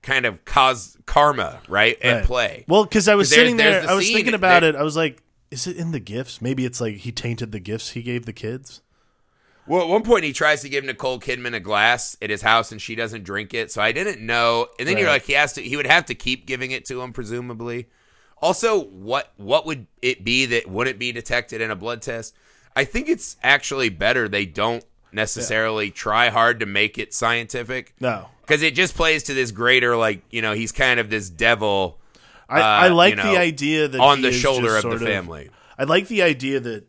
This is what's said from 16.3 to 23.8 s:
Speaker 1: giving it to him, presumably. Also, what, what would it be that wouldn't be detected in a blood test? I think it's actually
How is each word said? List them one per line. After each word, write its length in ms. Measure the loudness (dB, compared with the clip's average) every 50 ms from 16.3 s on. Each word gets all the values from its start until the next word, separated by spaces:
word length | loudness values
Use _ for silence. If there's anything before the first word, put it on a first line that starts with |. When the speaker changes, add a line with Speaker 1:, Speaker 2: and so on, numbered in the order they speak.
| -6 -6 _
Speaker 1:
giving 240 | -10 -8 -6 -6 -8 -8
it 140 | -10 -10
to 140 | -10 -10 -10 -10
him, 100 | -10 -12
presumably. 720 | -12 -10 -8 -8 -8 -8 -10 -12 -10 -10 -10 -10 -10 -10 _ _ _ _ _ _ _ _ _ _ _ 0
Also, 400 | 0 0 2 0 0 0 0 -2
what, 500 | -4 -14 -16 -8 -4 -4 -4 -4 _ _
what 300 | _ -2 0 0 0 0
would 200 | -2 -8 -10 -10 _ _ _ -2
it 220 | -2 -2 -2 -2
be 220 | -2 0 0 0
that 220 | 2 0 -2 -2 -2
wouldn't 300 | -4 -4 -2 -4 -4 -6
be 140 | -8 -8 -8
detected 480 | -8 -8 -4 -4 -4 -4 -6 -8 -8
in 100 | -6 -6
a 60 | -6
blood 240 | -8 -8 -10 -10 -8 -10
test? 320 | -10 -10 -10 -12 -14 _ _ _ _ _ _ _ _ _
I 100 | -4 -4
think 240 | -2 -2 -4 -2 -2
it's 280 | -2 -2 -2 -12 -12 _ 2
actually 460 | 2 2 2 2 -4 -4 -2